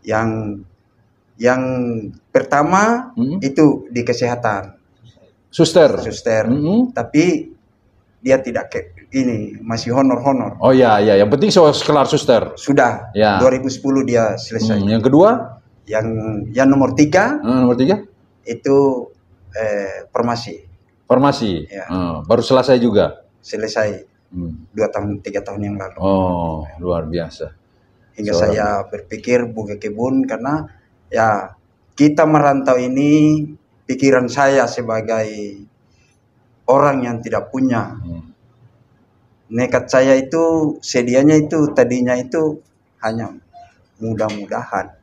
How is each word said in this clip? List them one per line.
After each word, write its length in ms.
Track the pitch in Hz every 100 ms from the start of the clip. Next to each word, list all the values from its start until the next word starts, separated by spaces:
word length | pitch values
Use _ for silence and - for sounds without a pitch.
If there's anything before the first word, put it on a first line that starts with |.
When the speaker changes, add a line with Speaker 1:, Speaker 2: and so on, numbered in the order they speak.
Speaker 1:
Yang, 260 | - 110 113 110 107 101 - _ _ _ _ _ _ _
yang 220 | 117 127 131 127 123 113 101 - _ 135
pertama 800 | 135 180 170 185 214 240 254 -
Speaker 2:
Hmm. 240 | 123 180
Speaker 1:
itu 480 | 135 - 156 131 -
di 160 | 120
kesehatan. 720 | 117 117 120 120 113 104 95 - _ _ _ _ _ _ _
Speaker 2:
Suster? 560 | - 160 185 147 101
Speaker 1:
Suster. 480 | 110 107 - 110 107
Speaker 2:
Hmm. 400 | 135 151 214 247
Speaker 1:
Tapi 560 | - 113 147 175 160 - - _ _ _ _ _ _
dia 220 | 127 131
tidak 320 | 127 110 -
ke, 80 | 110 - - _
ini, 480 | 135 127 110 104 101
masih 340 | 110 113 -
honor-honor. 640 | 123 135 120 139 131 107 101
Speaker 2:
Oh 140 | 120
ya, 260 | 131 120 107
ya. 160 | 104
Yang 220 | 98 104 135
penting 140 | 202
so, 160 | 202 156 139
kelar 240 | - 151 135
suster. 460 | 151 - 117 - -
Speaker 1:
Sudah. 560 | - 139 123 110 -
Speaker 2:
Ya. 240 | 101 107 98
Speaker 1:
Dua 140 | 127
ribu 180 | 131 131
sepuluh 320 | 120 139 135
dia 320 | 120 120 110
selesai. 460 | 98 - 113 107 104
Speaker 2:
Hmm. 100 | 101
Yang 140 | 113 117
kedua? 540 | 143 196 240 - - _ _ -
Speaker 1:
Yang, 220 | 107 110 110 110 104 101
yang 160 | 123 135
nomor 320 | 135 131 113
tiga. 400 | 147 170 220 302
Speaker 2:
Hmm, 300 | 110 127 123
nomor 100 | 120
tiga? 240 | 135 208 - _ _ _
Speaker 1:
Itu, 640 | - 117 - 139 139 127 113 _ _ _ -
eh, 560 | 107 110 104 98 95 -
farmasi. 560 | 123 117 117 110 82 - _ _ _ _
Speaker 2:
Farmasi? 600 | 127 139 135 110 85 76
Speaker 1:
Ya. 160 | 98 87
Speaker 2:
Hmm. 400 | 90 87 82 76
Baru 160 | 117
selesai 380 | 117 131 123 127
juga? 400 | 120 101 82 - _ _
Speaker 1:
Selesai. 680 | - 107 110 113 107 98 - _ _
Speaker 2:
Hmm. 340 | 90 87 78 -
Speaker 1:
Dua 180 | - 107
tahun, 300 | 107 101 101
tiga 240 | 107 98 98
tahun 160 | 101
yang 140 | 101 101
lalu. 220 | 95 -
Speaker 2:
Oh, 640 | 92 95 92 87 82 80 76 76
luar 260 | 87 85 80
biasa. 480 | 85 80 - 78 - _ _ _ _ _ -
Speaker 1:
Hingga 180 | 104
Speaker 2:
Seorang 160 | 92 -
Speaker 1:
saya 180 | 107 104 101 98
berpikir 580 | - - 107 123 123 117
buka 320 | 110 104 104
kebun 480 | 110 104 123 135 131
karena 400 | 110 - 156 156 _ _ _ _
ya 420 | 113 113 104 92 - _ _ _
kita 320 | - 147 151 156
merantau 540 | 151 143 139 135 127
ini, 680 | 127 131 147 151 151 151 151 151 _ _ _
pikiran 400 | 131 135 131 123
saya 400 | 120 139 139 120
sebagai 640 | - 117 113 110 110 107 107 104 101 101 _ _ _ _ _ _ _ _ _ -
orang 400 | 131 143 135 123
yang 120 | 117
tidak 300 | 117 107 -
punya. 420 | 131 131 117 95
Speaker 2:
Hmm. 380 | - 85 85 82 _ _ _ _ _ _ _ _ _ _ _ _
Speaker 1:
Nekat 320 | 113 123 127 123
saya 320 | 135 131 135
itu, 600 | 131 165 165 160 156 -
sedianya 560 | - 127 120 123 143 156
itu, 320 | 151 165 147 147
tadinya 400 | 120 123 123 127
itu 400 | 123 165 156 151 _ _ _ _ 110
hanya 320 | 113 104 92 _ - - _ _ _
mudah-mudahan. 960 | 113 107 107 104 98 107 120 98 101 _